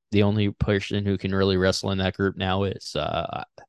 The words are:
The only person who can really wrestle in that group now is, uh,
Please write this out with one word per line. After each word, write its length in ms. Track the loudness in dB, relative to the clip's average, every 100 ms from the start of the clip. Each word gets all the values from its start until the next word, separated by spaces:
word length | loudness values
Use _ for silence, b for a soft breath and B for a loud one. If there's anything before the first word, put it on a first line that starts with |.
| -2
The 120 | 2
only 260 | 4 2 0
person 540 | 0 0 0 0 -4 -2
who 120 | -2
can 160 | -2
really 220 | 0 2 4
wrestle 340 | 4 2 -2
in 80 | -2
that 160 | -2 0
group 180 | 0 0
now 280 | -2 0
is, 320 | -2 -4 -8 -4
uh, 480 | -4 -4 -4 -8 -12 -18